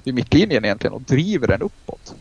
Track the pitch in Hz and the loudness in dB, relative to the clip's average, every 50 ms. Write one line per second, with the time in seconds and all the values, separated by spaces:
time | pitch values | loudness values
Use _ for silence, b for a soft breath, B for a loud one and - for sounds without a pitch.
0 | - 135 127 123 - - - 147 208 214 151 110 110 107 98 - - - 101 113 | -6 -4 -4 -4 -2 2 4 4 4 4 2 0 0 0 -2 -2 -4 -6 -6 -6
1 | 131 - 139 139 165 202 214 151 123 98 95 - - 208 - - - - - - | -2 0 2 2 2 2 0 0 2 0 0 0 -2 -4 -6 -10 -14 -14 -14 -14
2 | - - - - | -16 -20 -20 -20